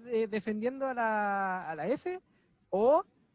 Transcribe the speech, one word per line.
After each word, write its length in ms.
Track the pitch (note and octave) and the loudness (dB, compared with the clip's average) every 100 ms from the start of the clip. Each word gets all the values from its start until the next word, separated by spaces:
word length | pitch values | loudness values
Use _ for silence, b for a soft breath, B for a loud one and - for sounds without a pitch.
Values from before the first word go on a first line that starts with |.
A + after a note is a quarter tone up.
| A#3+ | -2
eh, 160 | A3+ A3 | 0 0
defendiendo 560 | G#3 - G#3+ A#3+ C4+ C4 | -2 -4 -2 -4 -2 -4
a 80 | |
la, 760 | A#3+ A3+ G#3+ G3+ G3 F#3+ F#3 D#3+ | -2 0 0 0 0 -2 -2 -6
a 60 | D#3 | -4
la 120 | F3 | -2
F, 320 | D4+ F4+ F#4 - _ _ _ _ | -2 -4 -8 -12 _ _ _ _
o 360 | F#3+ A#3+ D#4+ - _ _ | 2 6 4 2 _ _